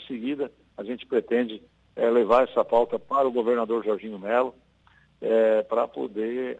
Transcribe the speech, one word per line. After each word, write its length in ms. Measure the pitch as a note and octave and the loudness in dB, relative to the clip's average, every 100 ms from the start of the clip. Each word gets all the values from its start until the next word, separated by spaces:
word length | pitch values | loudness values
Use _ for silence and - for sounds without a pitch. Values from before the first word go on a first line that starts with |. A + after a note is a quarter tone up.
| - | -12
seguida 440 | B2 B2 C#3+ B2 _ _ - | -8 -6 -4 -6 _ _ -14
a 60 | |
gente 220 | G2+ B2 - | -10 -10 -4
pretende, 560 | A#2+ - A#2 A#2 G#2+ - _ _ | -2 0 0 0 -6 -18 _ _
é, 140 | - A#2 | -2 2
levar 400 | A#2+ G#2 A#2+ B2+ | 4 6 4 4
essa 160 | A#2 | 0
pauta 340 | - A#2 A#2 A2+ | 2 2 2 -2
para 300 | - C3+ C3+ | -2 0 0
o 40 | |
governador 520 | A#2+ A2+ B2 A2 A#2 | 0 0 0 0 -2
Jorginho 340 | G#2 G2+ A2 G2+ | -2 -4 -6 -10
Melo, 360 | G2+ A#2+ B2+ - _ _ _ _ _ - | -2 0 -2 -6 _ _ _ _ _ -8
é, 420 | - A2+ A2 A2 | 0 2 4 2
pra 240 | - A2+ B2 | 0 -2 -2
poder 720 | C#3+ C3 G#2 A2+ B2 B2+ - | -4 -8 -6 -6 -4 -6 -8